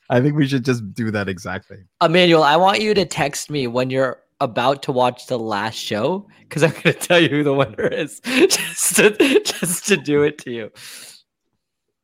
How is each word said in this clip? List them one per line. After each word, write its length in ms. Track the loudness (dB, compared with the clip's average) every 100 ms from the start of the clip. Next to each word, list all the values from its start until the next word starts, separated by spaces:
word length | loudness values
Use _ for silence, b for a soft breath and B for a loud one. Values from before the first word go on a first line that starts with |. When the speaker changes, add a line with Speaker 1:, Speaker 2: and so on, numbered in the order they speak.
| -2
Speaker 1:
I 100 | 2
think 140 | 2 0
we 120 | 0
should 160 | 0
just 300 | -2 -4 -4
do 160 | -6 -4
that 160 | -4 -4
exact 380 | -8 -8 -10 _
thing. 220 | -20 -18 -2
Speaker 2:
Emmanuel, 400 | 2 4 6 6
I 120 | 6 4
want 240 | 4 2
you 120 | 0
to 120 | 0 0
text 440 | -2 -4 -4 -8
me 160 | -6 -2
when 220 | -2 -2
you're 320 | 0 -2 -4 _ -6
about 440 | -4 0 0 0
to 80 | -2
watch 340 | 0 0 -2 -8
the 140 | -6
last 360 | -4 -4 -4 -6
show, 520 | -6 -2 -2 -4 -8 b b
'cause 120 | 0
I'm 100 | 0 2
gonna 100 | -2
tell 260 | -2 2 4
you 100 | 4
who 140 | 2
the 100 | 0 0
winner 320 | 0 -2 -4
is, 320 | -4 -8 -10
<laughs> 40 |
just 720 | -4 2 2 2 -4 -4 -2 4
to, 420 | 2 4 2 2
just 440 | 0 -6 -6 -4 -2
to 100 | -2
do 240 | 0 0
it 140 | 0 -2
to 120 | -12
you. 200 | -10 -12 B B B B B _ _ _ _ _ _ _ _